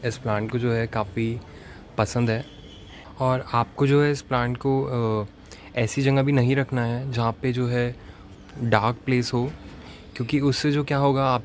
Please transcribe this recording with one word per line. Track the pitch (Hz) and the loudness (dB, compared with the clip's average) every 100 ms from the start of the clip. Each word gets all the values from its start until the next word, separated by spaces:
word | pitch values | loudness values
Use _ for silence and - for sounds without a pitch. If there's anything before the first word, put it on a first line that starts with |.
इस | 120 - | -6 -4
plant | 120 104 110 | -2 -2 -2
को | 123 | -2
जो | 120 | 0
है | 117 113 | 0 -2
काफ़ी | 113 104 117 113 120 - - - - - - | -4 -4 -2 -4 -4 -10 -18 -18 -20 -8 -2
पसंद | 107 120 117 | 0 2 0
है | 113 - - - - - - - - | 0 -4 -16 -20 -20 -20 -20 -18 -4
और | 131 127 - | 0 0 0
आपको | 117 117 - 139 | 0 0 0 4
जो | 143 | 4
है | 147 | 4
इस | 139 | 0
plant | - 127 120 123 | -2 0 0 -2
को, | 139 135 | 0 0
अ, | 135 123 113 107 104 - - - - 123 | 0 0 0 0 -2 -10 -20 -20 -8 -2
ऐसी | 110 - | 0 2
जगह | 135 135 | 2 4
भी | 135 | 4
नहीं | 139 123 135 | 4 4 2
रखना | 131 127 | 0 -2
है | 117 120 135 | -2 -2 -4
जहाँ | 117 113 113 | 0 0 0
पे | 131 | -2
जो | 123 120 | 0 0
है | 123 120 120 - - - - - 143 | 0 -2 -4 -16 -20 -20 -20 -18 -6
dark | 120 110 110 120 - | 2 4 4 0 0
place | 123 117 | 0 0
हो, | 123 131 160 - - - - - - | -2 -2 -6 -16 -18 -18 -20 -16 -8
क्योंकि | 123 147 | -2 2
उससे | 139 127 151 | 2 2 2
जो | 143 | 0
क्या | 139 139 | 0 2
होगा, | 139 135 | 4 4
आप, | 131 123 | 2 0